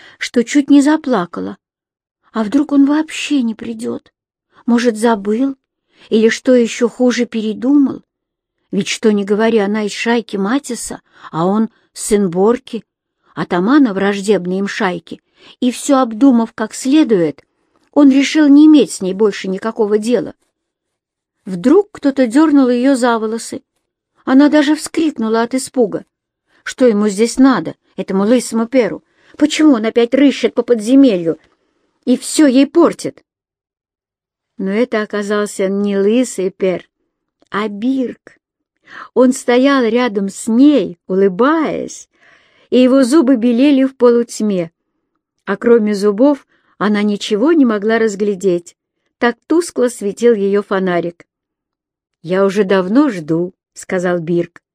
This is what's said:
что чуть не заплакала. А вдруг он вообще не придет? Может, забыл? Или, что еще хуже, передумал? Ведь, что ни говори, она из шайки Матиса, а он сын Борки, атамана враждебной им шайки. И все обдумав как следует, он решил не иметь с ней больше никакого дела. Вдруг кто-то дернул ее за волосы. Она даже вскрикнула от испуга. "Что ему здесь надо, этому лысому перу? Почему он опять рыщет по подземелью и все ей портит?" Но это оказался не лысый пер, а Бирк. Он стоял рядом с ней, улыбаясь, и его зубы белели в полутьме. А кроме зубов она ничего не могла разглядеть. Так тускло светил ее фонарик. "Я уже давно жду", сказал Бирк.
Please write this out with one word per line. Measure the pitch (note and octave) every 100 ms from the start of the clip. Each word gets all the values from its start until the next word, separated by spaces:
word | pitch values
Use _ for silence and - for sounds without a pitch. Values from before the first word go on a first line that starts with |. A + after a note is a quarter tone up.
| - _
что | - B3
чуть | A#3 D4 C#4
не | C#4+
заплакала. | C#4 D#4 C#4 A3+ F3 F#3+ F#3+ G3+ _ _ _ _ _ _ _
А | A3
вдруг | G#3+ C#4 D4+
он | C#4+
вообще | C#4 D4 D#4 - - D4
не | A#3
придет? | G#3+ A3+ A3+ A#3 A#3+ - _ _ _ _ _ -
Может, | A#3 A#3+ G#3+
забыл? | A#3 G#3+ G3+ A3 C4+ C4+ _ _ _ _ -
Или, | A3+ A3
что | - -
еще | B3+ A3+ - A#3
хуже, | - B3+ A#3 A#3
передумал? | A3+ G#3+ G#3 A#3+ C#4+ C4+ - _ _ _ _ _ _ _
Ведь, | F#3+ F#3+
что | - A3
ни | G#3
говори, | G3 G#3 A3+ A3+
она | G3+ G#3+
из | G#3
шайки | - A#3 A#3+ A3+ G3+
Матиса, | G3 A3+ - A#3 - - _ _ -
а | D#3 F3+
он | G#3 A3 _ _
сын | - - G#3 G3
Борки, | F3 G3+ B3 - A3 - _ _ _ _
атамана | - - F3+ F#3+ D4 B3+
враждебной | G3 G3 G3+ G3 F#3+ F3+ F#3
им | G3
шайки. | - G3+ F3 - - _ _ - _
И | B3
все | - - C4
обдумав | B3+ G#3+ C#4 A#3 A3+
как | - A3
следует, | - C4 D#4 C4 G3+ D#3+ - _ _ _ _ _
он | C#4+ C#4+
решил | C4+ C4+ D#4 D4
не | C#4+ D#4
иметь | D4+ G3
с | -
ней | F#3
больше | F#3+ G#3+ G3 F#3+
никакого | F#3 A3 A3+ G#3 G#3+
дела. | G#3+ A#3 C#3+ - _ _ _ _ _ _ _ _ _ _
Вдруг | - F#3 B3 F4+ G4+
кто-то | - C#4 C4+ B3
дернул | B3 D#4+ C#4+ B3+
ее | B3 C4 C4
за | A#3+ A#3
волосы. | A3 A3+ - A#3 - _ _ _ _ _
Она | - C4 D4
даже | D4+ C#4+
вскрикнула | D4+ - - D#4+ - A3 A3+
от | A#3
испуга. | C4 - C4 G#3 E3 - _ _ _ _ _
"Что | - - B3+
ему | G#3 G#3+
здесь | F#3+ A3+ -
надо, | C4+ A3+ D#3+ - _ -
этому | F#3+ F#3+
лысому | G3+ B3 - A3+ A3+
перу? | C4 G#3 - - _ _ -
Почему | D4+ - D#4
он | A#3+
опять | A3 A#3 A#3
рыщет | C4 C#4+ - A#3
по | -
подземелью | A#3+ A#3+ G#3 C4+ C4+ F#3 E3 - _ _ _ _ _ _
и | - B3+
все | - - D4
ей | B3+ C#4+
портит?" | E4+ C#4 - C#3 - _ _ _ _ _ _ _ _ _ _ _ _ _ -
Но | F#3+
это | G#3 B3+ G#3+
оказался | G#3+ G3+ G3+ G#3 G#3 - F#3+
не | G3 G3+ G3
лысый | G3+ A#3+ B3 - F#3
пер, | - F#3+ E3+ - _ _ _ _ _ _
а | G3 G#3+
Бирк. | G3+ A#3+ C4+ A#3+ - - _ _ _ _ _ _ - -
Он | - B3+
стоял | B3+ - B3 C4+ C#4
рядом | A3+ A#3 B3 G3+ G3
с | - -
ней, | A3+ C#4+ C#4 E3+ F3 -
улыбаясь, | F#3+ G3 F3+ C4 D#4+ C4 - - - - _ _ _ _ _ _
и | B3
его | B3+ C4+
зубы | A#3+ D#4 B3 B3+
белели | A#3+ A#3 C#4+ C4+
в | C4 -
полутьме. | A#3+ A#3+ A#3 - G#3+ F#3 E3 _ _ _ _ _ _ _
А | - G3+
кроме | A#3 A#3 G#3+
зубов | G#3 G#3 G3+ C#4 C#4+ _ _ _ -
она | G3 G#3
ничего | G#3 G3+ - G#3 C#4
не | E4
могла | B3 G#3 G#3 A3+
разглядеть. | A3+ G3 G#3 F#3+ F#3+ F3 - _ _ _ _ _
Так | A#3+ A#3 -
тускло | D#4+ E4+ - A#3+
светил | - G3+ - A#3
ее | A3 G3 G3+
фонарик. | G3+ G3 F#3 F3 E3+ - _ _ _ _ _ _ _ _ _ _
"Я | D#3+ F#3
уже | G3 F#3+
давно | F#3+ G3 F#3 A#3 D4
жду", | F#3 D#3 E3 F3+ - _
сказал | - - F#3 F3+ F3+
Бирк. | D#3+ F3 E3+ _ _